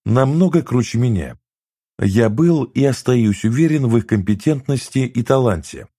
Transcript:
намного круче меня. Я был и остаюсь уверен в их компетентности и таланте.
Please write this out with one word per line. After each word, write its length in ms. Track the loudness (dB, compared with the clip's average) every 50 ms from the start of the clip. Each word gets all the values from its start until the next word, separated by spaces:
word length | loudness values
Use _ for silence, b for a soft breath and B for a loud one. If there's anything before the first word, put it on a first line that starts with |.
| -4
намного 580 | -2 0 2 2 2 2 2 2 2 2 0 -2
круче 360 | 0 -2 -2 -2 -2 -2 -2
меня. 400 | 0 0 0 -2 -4 -6 -12 -16 _ _ _ _ _ _ _ _ _ _ _ -4
Я 300 | -2 0 2 2 2 2
был 360 | 2 2 2 2 2 0 -2
и 200 | -4 -2 0 0
остаюсь 600 | 0 0 -2 -2 0 2 2 2 2 0 0 -2
уверен 420 | -2 0 2 0 2 2 0 0
в 100 | 2 0
их 100 | 0 0
компетентности 920 | 0 -2 -2 0 0 -2 -2 0 -2 -2 -2 -2 -4 -4 -4 -4 -4 -4 -4
и 240 | -4 -2 -4 -4 0
таланте. 640 | 2 2 2 2 2 0 -2 -6 -12 -16 -18 -20 -20 _